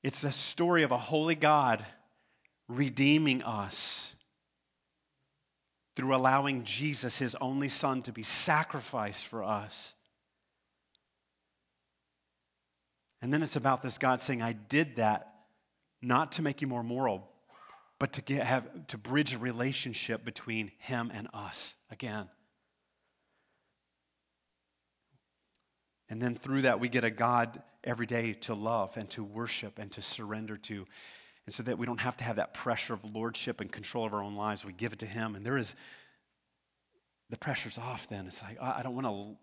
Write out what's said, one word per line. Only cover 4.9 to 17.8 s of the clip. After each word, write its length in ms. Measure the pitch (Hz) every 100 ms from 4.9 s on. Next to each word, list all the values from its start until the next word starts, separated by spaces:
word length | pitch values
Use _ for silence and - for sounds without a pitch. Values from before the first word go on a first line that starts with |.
| _ _ _ _ _ _ _ _ _ _ -
through 180 | 131
allowing 500 | 131 131 135 139 135
Jesus, 540 | 107 113 151 139 127 -
his 160 | 127 -
only 320 | 131 135 139
son, 340 | - 143 131
to 100 | 123
be 100 | 117
sacrificed 1040 | 107 - - 151 156 147 - 123 104 101 -
for 180 | 113
us. 500 | 101 104 101 - - - _ _ _ _ _ _ _ _ _ _ _ _ _ _ _ _ _ _ _ _ _ _ _ _ _ _ _ _ _ _ _ _
And 100 | 123
then 100 | 147
it's 140 | 156 156
about 260 | 127 131
this 140 | 135 -
God 240 | 135 127
saying, 220 | - 123
"I 100 | 117
did 440 | 113 104 143 160 120
that 360 | 110 107 - - _ _ _ _ _ _
not 300 | 123 123 156
to 100 | -
make 180 | 151 135
you 80 | 139
more 140 | 123
moral, 480 | 117 123 131 98 98 _ _ - - -